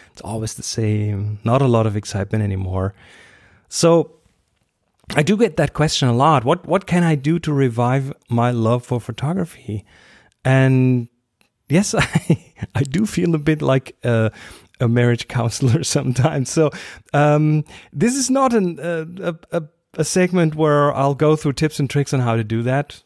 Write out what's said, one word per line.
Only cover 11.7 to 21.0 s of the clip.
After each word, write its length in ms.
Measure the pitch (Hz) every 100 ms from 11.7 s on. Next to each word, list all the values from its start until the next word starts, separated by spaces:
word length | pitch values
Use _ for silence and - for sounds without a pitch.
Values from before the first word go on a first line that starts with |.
| 151 208
<laughs> 40 | 220
I, 560 | - 156 - - - - -
I 100 | -
do 200 | 139 151
feel 300 | 110 - 175
a 40 | 160
bit 220 | 147 156
like 380 | 143 135 - -
a, 300 | 123 113 110 - - - _ -
a 80 | 120
marriage 400 | 120 120 117 -
counselor 560 | 123 113 - 131 143
<laughs> 120 | - 156
sometimes. 520 | 135 123 156 147 127
So, 220 | - 151 - - - -
um, 540 | 147 147 151 151 151 151 - -
this 240 | 139 226 277
is 140 | 254
not 240 | 262 262
an, 260 | 233 180 151
uh, 240 | 165 170 160 180 175 165 -
a, 60 | 170
a, 40 | 151 _ _ -
a 80 |
segment 500 | 151 185 180 180 165
where 400 | 151 156 147 143
I'll 200 | -